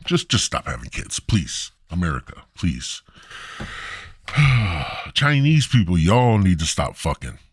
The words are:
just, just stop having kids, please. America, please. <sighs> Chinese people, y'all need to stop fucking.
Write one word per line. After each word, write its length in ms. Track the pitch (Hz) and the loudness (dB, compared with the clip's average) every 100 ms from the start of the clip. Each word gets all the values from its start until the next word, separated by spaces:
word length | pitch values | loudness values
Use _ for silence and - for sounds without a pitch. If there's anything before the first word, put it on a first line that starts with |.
| - | -2
just, 240 | 175 - | -2 0
just 160 | 120 - | -2 -2
stop 220 | 65 - | -6 -6
having 220 | 60 - | -8 -10
kids, 300 | - - - | -10 -8 -8
please. 520 | - 104 69 - - _ - | -2 0 0 -8 -12 _ -10
America, 540 | 87 85 65 - - - - | -4 -2 -4 -8 -20 -20 -4
please. 460 | 90 - - - _ - - - - - - - - - - - - | -4 -4 -8 -12 _ -20 -20 -20 -16 -14 -12 -12 -14 -14 -16 -18 -6
<sighs> 880 | 139 143 120 101 78 - - - | 2 4 4 2 -2 -6 -10 -6
Chinese 520 | - 143 143 143 156 127 | 0 2 4 4 4 4
people, 320 | 123 90 90 | 2 4 4
y'all 400 | 80 120 123 107 | 4 4 4 4
need 220 | 95 82 | 4 2
to 60 | 80 | 0
stop 300 | - 71 - | -2 -4 -4
fucking. 440 | 76 71 64 55 _ | -6 -6 -8 -14 _